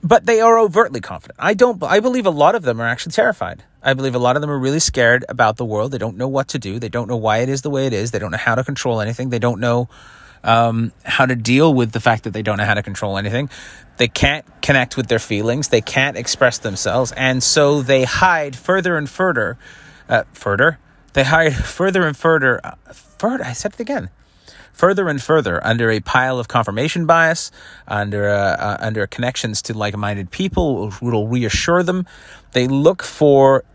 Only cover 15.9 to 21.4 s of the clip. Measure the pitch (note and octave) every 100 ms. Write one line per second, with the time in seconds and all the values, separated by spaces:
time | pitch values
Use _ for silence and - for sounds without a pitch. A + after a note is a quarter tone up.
15.9 | - C#3 G#2+ A2+ - B2+ - A2+ F#2+ -
16.9 | A#2 B2 - C3 B2+ - - C#3+ D3 B2+
17.9 | C3+ B2+ - F#3 E3+ D3 C3 - F#3+ F3+
18.9 | E3 C#3+ - F#3 D3+ G#2 A#2+ - - -
19.9 | - - A#2 - - - G2+ D3 D#3 _
20.9 | _ _ - C3 D#3+